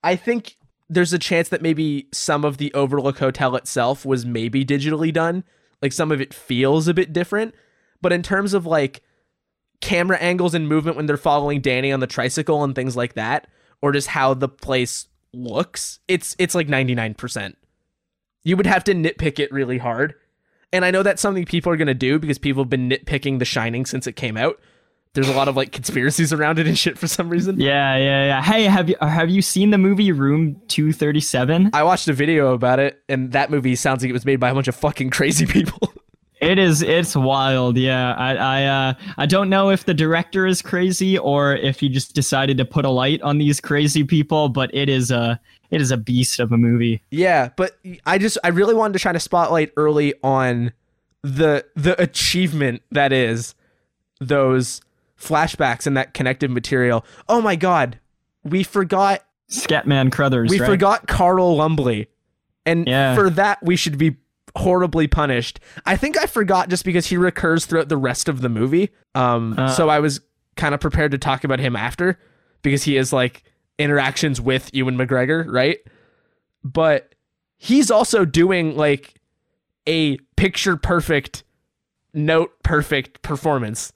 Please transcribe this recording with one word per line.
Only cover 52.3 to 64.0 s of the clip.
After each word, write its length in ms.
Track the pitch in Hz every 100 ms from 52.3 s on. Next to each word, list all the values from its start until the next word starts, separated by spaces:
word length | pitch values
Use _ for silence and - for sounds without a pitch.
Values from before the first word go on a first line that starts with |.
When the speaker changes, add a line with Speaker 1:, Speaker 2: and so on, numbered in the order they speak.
| 180 180 151 135 120 _
Speaker 1:
that 240 | 147 139
is 400 | 131 117 117 117 - _ _ _ _ _ _
those 600 | 127 143 131 127 120 - _ _ _ _
flashbacks 640 | - 156 160 - 139 120 151
and 100 | 135
that 200 | - -
connective 340 | 131 131 135
material. 560 | 123 - 135 123 117 - - -
Oh 120 | 233
my 140 | 220 170
God, 440 | 185 170 127 113 _ _ _ _
we 200 | 143 180
forgot 600 | 190 202 185 190 196 196 _ _ _
Speaker 2:
Scatman 600 | - - 151 - 139 131
Crothers, 380 | - 139 127 113
Speaker 1:
we 100 | 190
Speaker 2:
right? 60 | 214
Speaker 1:
forgot 380 | 190 196 226 -
Carl 480 | - 180 185 180 156
Lumbly. 520 | 156 156 123 107 110 _ _ _ _ _ -
And 220 | 170 160
Speaker 2:
Yeah. 260 | 131 135
Speaker 1:
for 160 | 127 190
that, 320 | 165 202 202
we 120 | 170 180
should 240 | 170
be 160 | 139